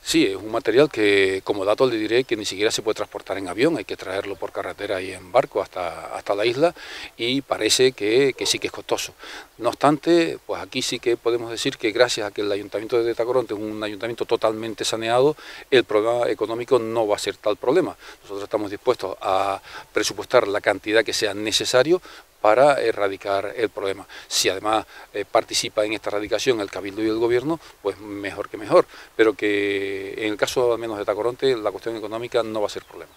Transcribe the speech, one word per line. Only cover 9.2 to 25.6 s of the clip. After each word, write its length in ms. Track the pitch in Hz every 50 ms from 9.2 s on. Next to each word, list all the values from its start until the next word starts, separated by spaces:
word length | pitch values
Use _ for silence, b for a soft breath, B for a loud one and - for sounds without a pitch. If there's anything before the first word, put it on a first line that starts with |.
| B B B B B B _ -
No 100 | 113 120
obstante, 720 | 117 - - 135 151 147 - 160 170 170 165 156 131 110 _
pues 160 | _ 104 90
aquí 200 | 87 95 - 127
sí 180 | 127 - - 120
que 180 | - 120 117 117
podemos 340 | _ 120 117 120 117 117
decir 260 | 117 110 - 139 135 -
que 140 | - 113
gracias 340 | 101 117 123 120 - - 107
a 60 | 104
que 80 | 101 -
el 120 | 104 101
Ayuntamiento 520 | 104 101 101 101 - 101 110 110 - 120 113
de 100 | 117 113
Tacoronte 400 | - 117 117 123 127 120 107 110
es 60 | 101
un 240 | 107 107 107 107 107
ayuntamiento 400 | 107 104 98 104 113 120 - 113
totalmente 600 | - 120 113 - 110 110 110 110 113 107 - 117
saneado, 500 | - - 110 110 113 117 123 131 147 151 B B B B B B B
el 140 | - 127 120
problema 460 | - 104 107 104 113 120 120 120 123
económico 500 | 117 - 113 101 113 117 120 - 135 123
no 260 | 113 110 113 117 113
va 120 | 104 104 -
a 20 |
ser 160 | - 104 95
tal 220 | - - 107 104 -
problema. 400 | - 113 143 185 165 107 85 B B B B B
Nosotros 220 | _ - 101 101 101
estamos 280 | 101 - 107 107 101
dispuestos 460 | 101 98 _ - 120 - - 92 - -
a 420 | - 101 95 95 98 101 98 98 B B B B B B
presupuestar 560 | _ - 107 - 107 98 101 - - 127 113 101
la 140 | 98 101
cantidad 420 | - 113 101 95 - 110 104 110 113
que 80 | -
sea 220 | 101 - 113 104 98
necesario 680 | 101 107 110 101 - 113 101 - 127 131 151 170 185 B B B B B B _ _
para 420 | - 107 107 117 135 147 139 127
erradicar 680 | 117 113 107 107 101 98 98 95 - 101 98 98 98 101 -
el 140 | - 117 104
problema. 400 | - 107 101 98 95 98 98 B B B B B
Si 180 | - - - 107
además, 380 | 92 95 98 104 110 107 98 B B B B B -
eh, 120 | 104 101 -
participa 540 | - 117 110 - 110 -